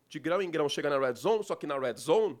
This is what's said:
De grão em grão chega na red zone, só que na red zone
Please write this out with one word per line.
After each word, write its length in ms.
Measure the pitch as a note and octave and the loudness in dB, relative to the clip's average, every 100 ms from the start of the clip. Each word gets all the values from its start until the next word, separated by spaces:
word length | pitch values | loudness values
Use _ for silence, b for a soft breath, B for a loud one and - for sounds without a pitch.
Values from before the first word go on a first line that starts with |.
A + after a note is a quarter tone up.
| _ | _
De 100 | D3+ | -8
grão 220 | D3 F#3 | -2 0
em 80 | F#3 | 0
grão 180 | D#3+ D3 | 0 0
chega 200 | D#3+ D3 | 0 0
na 80 | C#3 | 2
red 160 | C3 | 0
zone, 280 | A#2+ F3+ A3 | 0 2 0
só 100 | G#3 | 0
que 120 | E3 D#3 | -6 -4
na 120 | C#3 | -2
red 180 | C3 A#2 | -2 -2
zone 420 | B2 G3+ G#3 C3 | 2 4 2 -2